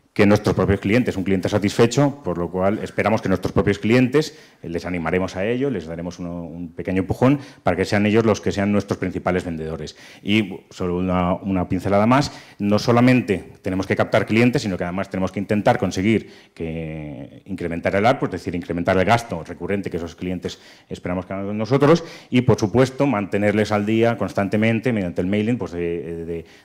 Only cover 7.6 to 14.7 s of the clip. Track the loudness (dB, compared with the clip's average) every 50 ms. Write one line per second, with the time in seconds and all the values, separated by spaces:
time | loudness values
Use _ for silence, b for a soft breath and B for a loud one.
7.6 | -2 0 0 0 0 0 2 2 4 4 4 4 4 4 2 0 0 -4 -2 -2
8.6 | 0 0 0 0 0 -2 -4 -4 -4 -6 -6 -4 -2 -2 0 0 -2 -4 -6 -6
9.6 | -6 -8 -8 -8 -10 -12 B B B B B B -4 0 2 2 0 0 -6 -12
10.6 | -16 -16 -10 -6 -4 -2 -2 -2 0 0 0 2 2 0 0 -2 -2 -2 -2 -2
11.6 | -2 -2 -2 -2 0 0 2 4 4 4 4 2 2 B B B B B B -4
12.6 | -2 0 0 2 2 2 4 6 6 6 6 4 2 0 -2 -4 -4 -10 -16 -12
13.6 | -8 -6 -4 -4 -2 -2 -2 -2 0 0 0 0 0 2 2 4 4 4 2 0
14.6 | -2 -4